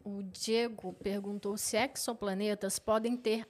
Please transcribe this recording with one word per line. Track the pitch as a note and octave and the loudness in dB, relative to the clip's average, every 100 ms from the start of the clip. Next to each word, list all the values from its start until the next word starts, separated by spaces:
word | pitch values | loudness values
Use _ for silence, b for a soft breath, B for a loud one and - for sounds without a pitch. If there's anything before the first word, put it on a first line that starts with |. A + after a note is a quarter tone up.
o | G#3 G3+ | -8 -6
Diego | F#3+ F#3 A3 A3+ A#3 G#3+ F#3 | -8 -6 0 2 2 -2 -8
perguntou | F3+ G3 G3+ G3+ G3+ G3+ G#3 | -4 -2 -2 -2 -4 -4 -2
se | - G#3+ | 0 2
exoplanetas | C4 - - A3+ G3+ F#3+ G#3 G#3 G3 - | 2 0 -4 -2 -2 0 0 0 -2 -2
podem | - A3 A#3 B3 | 2 4 4 0
ter | A3+ A3+ - | 2 0 0